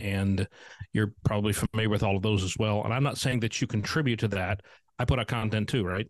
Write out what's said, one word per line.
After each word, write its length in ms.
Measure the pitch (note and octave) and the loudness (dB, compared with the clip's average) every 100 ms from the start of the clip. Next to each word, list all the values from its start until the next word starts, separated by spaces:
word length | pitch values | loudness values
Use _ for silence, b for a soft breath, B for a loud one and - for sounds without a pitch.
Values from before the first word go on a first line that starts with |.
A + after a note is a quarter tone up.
and 480 | G2 G2 G2 F#2+ F#2+ B B B B | -4 0 2 0 -2 B B B B
you're 180 | - G#2+ - | -2 -2 0
probably 280 | - G#2+ G#2 | 0 0 0
familiar 380 | G2 A#2 A2 A2 | 0 -2 0 0
with 120 | G#2 | 2
all 140 | G#2 G2 | 2 2
of 60 | |
those 200 | G#2 G#2 | 2 0
as 140 | F#2 - | 0 -2
well. 280 | A2 G#2 | 0 0
And 100 | - | 0
I'm 80 | A#2+ | 0
not 160 | C#3+ - | 0 0
saying 220 | C3+ B2+ | -2 0
that 200 | A2 - | -2 -2
you 60 | A2+ | -2
contribute 520 | G#2+ G2+ - C#3+ A2+ | -2 -2 0 0 0
to 80 | A2 | 0
that. 340 | G2 F#2 G#2 B B B - | 0 -2 -4 B B B -4
I 60 | |
put 140 | B2 C3 | 0 2
out 80 | A2 | 2
content 420 | A#2+ G#2+ G#2+ G#2 | 0 0 0 0
too, 160 | C3+ | 0
right? 240 | F2+ F#2 | 0 -2